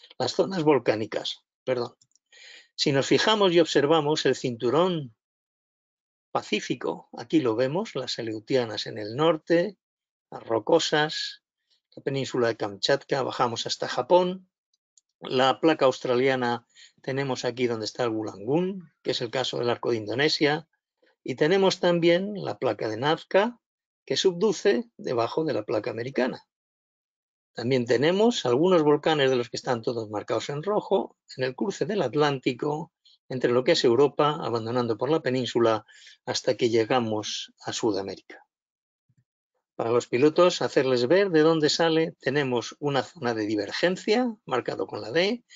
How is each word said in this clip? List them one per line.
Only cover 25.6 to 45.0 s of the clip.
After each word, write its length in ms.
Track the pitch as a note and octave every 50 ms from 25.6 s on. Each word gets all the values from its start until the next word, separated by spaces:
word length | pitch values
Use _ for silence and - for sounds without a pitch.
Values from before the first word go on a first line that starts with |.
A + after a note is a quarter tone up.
| G#2+
placa 280 | - A#2+ A2 G#2+ B2
americana. 520 | A2+ A2+ A#2 C3+ C#3 - - A3+ F#3 - _ _ _ _ _ _ _ _ _ _ _ _ _ _ _ _ _ _ _ _ _ _ -
También 320 | - A#2 A#2+ C3+ B2+ A#2+
tenemos 600 | A#2 B2 A#2 C#3 E3 F#3 G3 G#3+ A#3+ A#3+ - -
algunos 380 | B2 A#2+ C3+ E3 F#3 F#3 E3 D3+
volcanes 460 | D3+ D3 D3 - E3 D#3 D3+ C3+ C3
de 80 | C3
los 120 | B2 A#2+ -
que 60 | -
están 260 | - - D3+ B2 A2+
todos 280 | A2+ C3+ A#2+ A#2 A2 G#2
marcados 400 | G#2+ G2+ G#2 - B2 A2 - -
en 120 | C#3+ C#3+
rojo, 540 | D#3+ G3+ G#3+ G3+ - - G3 G3 - - _ _ _ - -
en 80 | - B2+
el 100 | C3 B2+
cruce 300 | - A3 G3 - - C#3
del 160 | D3 A3 G3+
Atlántico, 880 | D3+ A#2 A#2 D3 D3+ D3 C#3 C3 - C#3 B2+ A#2+ - D3 D3+ D#3 E3 - _ _ _ _ _ _ _ -
entre 240 | C3+ B2+ - B2+ A#2+
lo 100 | B2 B2+
que 80 | F3
es 120 | E3 - -
Europa, 520 | B2+ A#2 B2 D3 C#3 - - D3+ D3 D3+ D#3
abandonando 560 | - A2+ A2+ A2+ A2 A2+ B2 B2+ B2 A2+ A2+
por 120 | - C3 C3
la 120 | D#3+ D#3+
península, 640 | - C3 B2 C3 B2 A2+ - A#2+ A#2 A2+ A2 G#2+ - _ - - - - - _ -
hasta 320 | - B2+ - - C#3 B2
que 120 | - C3+ A2+
llegamos 840 | A2+ A#2 A2 A2 C3+ B2+ A#2 A2 G#2+ G#2+ G2+ - - - - - _ _
a 100 | - A2+
Sudamérica. 760 | G#2+ - - A2+ G2 F#2+ G2 G2 F#2 F2+ _ - - - _ _ _ _ _ _ _ _ _ _ _ _ _ _ _ _ _ _ _ _ _ _ _ _ _ _ _
Para 160 | - B2 A2+
los 160 | A#2 A#2+ -
pilotos, 540 | - - A#2+ C#3 D3+ D3+ - F3 F3+ F3 -
hacerles 460 | C3+ A#2+ - - C3+ C3 B2+ A#2+ B2
ver 220 | B2 E3+ F#3+ G3+ G3
de 100 | E3 D#3
dónde 300 | D3+ E3 E3 D#3+ D3+ C#3+
sale, 440 | - - E3+ E3 D#3+ D#3+ D#3+ E3+ - _
tenemos 560 | - C#3 C3 D3 C#3 C3 B2 A#2 A2 - - -
una 240 | C#3+ C#3+ C#3 C3 -
zona 300 | - - - A#2+ A#2+ A#2
de 120 | A2 G#2+
divergencia, 880 | G#2 A2 G#2 G2+ F#2+ - - - F3 F#3 F#3 - - G#3+ B3 B3+ A#3+ A3 - -
marcado 400 | - C3 A#2+ - - B2+ - -
con 140 | - -
la 120 | G#2+